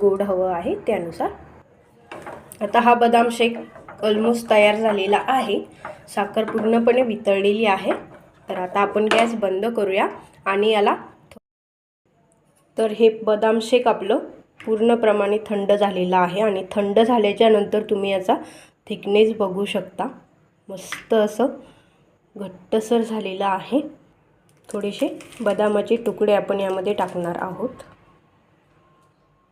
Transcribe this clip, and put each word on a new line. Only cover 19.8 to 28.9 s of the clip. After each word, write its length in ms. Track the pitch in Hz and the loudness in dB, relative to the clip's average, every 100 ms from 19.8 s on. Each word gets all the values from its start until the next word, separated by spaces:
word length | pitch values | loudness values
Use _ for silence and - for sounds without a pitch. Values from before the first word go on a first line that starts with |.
| 180 - 233 - _ _ _ _ - | -6 -8 -8 -10 _ _ _ _ -16
मस्त 440 | 190 - - - | -16 -14 -12 -2
असं 340 | 226 208 208 240 - - _ _ _ _ _ _ 202 | 0 0 0 -2 -4 -20 _ _ _ _ _ _ -16
घट्टसर 680 | 190 185 - 220 220 233 | -16 -16 -4 -4 0 0
झालेलं 440 | 220 220 196 190 196 | 0 -4 -6 -4 -4
आहे. 360 | 185 160 262 302 - _ _ _ _ _ _ - | -4 -2 -4 -4 -12 _ _ _ _ _ _ -12
थोडेसे 500 | 208 202 202 285 - - - | -8 -6 -4 -6 -6 -16 -6
बदामाचे 540 | 214 196 214 208 202 233 | -4 0 0 0 0 -2
तुकडे 380 | 220 185 208 | -2 -2 2
आपण 260 | 202 185 196 | 2 0 -2
यामध्ये 340 | 196 190 190 | -2 -4 -4
टाकणार 420 | 202 180 180 170 175 | -2 -4 -4 -6 -6
आहोत, 480 | 185 185 240 - - - _ _ _ _ _ _ _ _ _ | -8 -8 -10 -10 -20 -20 _ _ _ _ _ _ _ _ _